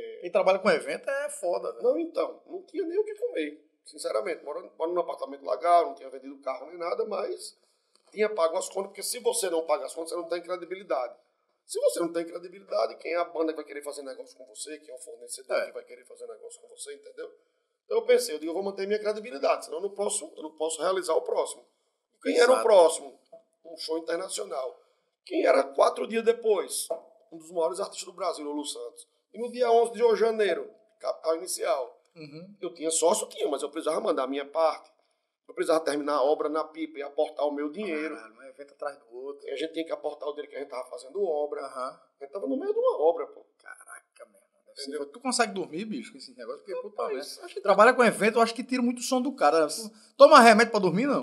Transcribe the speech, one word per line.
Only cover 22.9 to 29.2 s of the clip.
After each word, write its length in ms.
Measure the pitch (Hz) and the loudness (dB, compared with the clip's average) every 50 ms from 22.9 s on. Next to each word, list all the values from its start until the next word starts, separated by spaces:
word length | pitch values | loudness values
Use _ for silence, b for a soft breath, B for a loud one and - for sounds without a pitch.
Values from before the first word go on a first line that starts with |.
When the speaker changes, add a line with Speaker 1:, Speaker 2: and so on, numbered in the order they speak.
| - - 143 135 - _ _ _ - - _ _ _ _ - | 6 2 -6 -14 -18 _ _ _ -20 -20 _ _ _ _ -20
Speaker 2:
Um 120 | 160 165 - | -18 -14 -12
show 180 | - 156 160 165 | -6 -4 -4 -4
internacional. 800 | 160 165 170 175 190 190 - 170 160 - 160 135 131 123 - - _ _ _ _ _ _ _ _ _ | -4 -4 -4 -4 -4 -6 -8 -8 -8 -8 -6 -6 -6 -8 -10 -14 _ _ _ _ _ _ _ _ _
Quem 200 | - - 339 - | -4 -2 2 2
era 180 | - - 269 - | 4 4 4 2
quatro 420 | - - - - - - 247 247 | 0 2 2 2 4 2 0 -4
dias 160 | 202 220 226 | -4 -4 0
depois? 640 | 226 226 233 233 - 220 202 175 139 131 - - - - 165 - - - _ _ _ _ | 2 2 0 2 2 2 2 2 0 -4 -6 -8 -8 -8 -8 -10 -10 -14 _ _ _ _
Um 60 | 170 165 | -20 -20
dos 120 | 156 160 | -18 -8
maiores 300 | 180 170 160 175 185 180 | -2 -2 0 0 -2 -4
artistas 240 | 190 - - - 180 | -6 -8 -8 -12 -14
do 80 | 185 | -14
Brasil, 320 | 185 180 185 170 156 156 147 | -10 -6 -4 -4 -4 -4 -6
Lulu 200 | 147 147 147 143 | -6 -6 -6 -6
Santos. 420 | 139 - 120 120 117 - - - _ _ _ | -8 -10 -10 -12 -14 -16 -18 -20 _ _ _